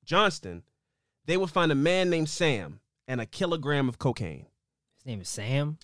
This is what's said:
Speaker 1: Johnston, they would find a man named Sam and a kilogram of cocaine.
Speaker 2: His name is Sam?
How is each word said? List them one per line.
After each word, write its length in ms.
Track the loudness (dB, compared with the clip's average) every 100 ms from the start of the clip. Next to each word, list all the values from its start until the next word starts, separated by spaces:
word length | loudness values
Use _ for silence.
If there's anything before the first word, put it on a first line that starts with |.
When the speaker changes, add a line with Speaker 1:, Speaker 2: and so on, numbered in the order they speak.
| 0
Speaker 1:
Johnston, 580 | 2 2 0 -10 -12 -16 _ _ _ _ _ -2
they 100 | 0
would 140 | 2
find 220 | 2 2
a 40 | 4
man 340 | 4 2 2
named 200 | 2 0
Sam 500 | 0 0 0 -4 -14 _ _ -6
and 100 | -6
a 60 | -6
kilogram 640 | -2 -2 0 0 0 0
of 100 | 0
cocaine. 460 | -2 -2 -6 -8 -16 _ _ _ _ _
Speaker 2:
His 60 | -12
name 140 | -10
is 80 | -8
Sam? 500 | -6 -2 0 0 -6